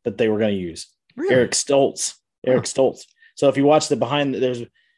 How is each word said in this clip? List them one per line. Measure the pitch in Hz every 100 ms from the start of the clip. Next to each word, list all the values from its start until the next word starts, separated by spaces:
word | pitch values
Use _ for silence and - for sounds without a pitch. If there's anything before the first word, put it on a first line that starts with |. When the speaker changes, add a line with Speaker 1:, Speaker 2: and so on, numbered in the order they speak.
Speaker 1:
that | 117 104
they | 113
were | 107
gonna | 110
use, | 101 87 80 - _ _ -
Speaker 2:
Really? | 370 127
Speaker 1:
Eric | 120
Stoltz. | - - 139 135 - - - _ _ -
Eric | 127 -
Speaker 2:
Huh. | -
Speaker 1:
Stoltz. | 131 - - _ _ -
So | 143
if | 131
you | 143
watch | 151 -
the | 131
behind, | 120 147 143 117
there's, | 127 120 120 _ _